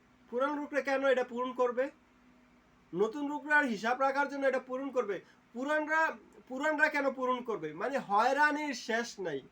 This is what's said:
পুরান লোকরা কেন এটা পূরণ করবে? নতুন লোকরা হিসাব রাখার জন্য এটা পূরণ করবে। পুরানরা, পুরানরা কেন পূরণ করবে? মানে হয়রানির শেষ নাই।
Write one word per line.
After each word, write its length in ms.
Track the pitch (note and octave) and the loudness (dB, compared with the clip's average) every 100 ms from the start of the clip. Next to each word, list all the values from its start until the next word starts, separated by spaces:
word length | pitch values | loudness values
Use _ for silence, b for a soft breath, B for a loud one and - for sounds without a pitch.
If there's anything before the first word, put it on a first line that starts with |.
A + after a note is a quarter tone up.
| _ _ - | _ _ -8
পুরান 300 | A#3 C#4 D4 | 0 0 0
লোকরা 200 | D4 C#4+ | -2 -2
কেন 260 | B3+ C4+ C4+ | 0 2 4
এটা 180 | B3+ | 4
পূরণ 280 | B3 A#3 B3+ | 2 -2 -4
করবে? 380 | B3 B3 A#3+ C#4 - _ _ _ _ _ _ _ _ _ | 0 0 2 -2 -6 _ _ _ _ _ _ _ _ _
নতুন 340 | E3+ A3+ D4 C#4+ | -2 -2 0 -4
লোকরা 320 | D4 C#4 D4 | -6 2 2
হিসাব 400 | C#4+ G3+ A3 B3+ | 2 0 -2 2
রাখার 280 | C4+ C4+ C#4+ | 2 2 0
জন্য 180 | C#4 C4+ | 0 0
এটা 120 | B3+ | 0
পূরণ 320 | B3 B3+ C4+ | -4 -6 -2
করবে। 300 | B3+ G#3 F3 b b _ | -2 -2 -4 b b _
পুরানরা, 600 | A#3 C4 D4+ D4+ D#4+ D#4+ A3+ - - - | -8 -2 0 2 2 2 -2 -12 -20 -12
পুরানরা 400 | C4 D4+ D4+ D4+ | -4 -2 2 2
কেন 220 | D4 C#4 | 2 0
পূরণ 300 | C4 B3+ G3+ | 0 0 -2
করবে? 320 | - - D#3 | -2 -6 -6
মানে 260 | D3+ A3 C#4 | -6 -4 -2
হয়রানির 760 | F#3+ G3+ D4+ C#4 D4+ D4 D4 | 2 4 4 4 4 2 -4
শেষ 460 | A#3+ - A3+ A#3 - | -6 -2 -2 -2 -6
নাই। 200 | F3+ C#3 - | -6 -6 -8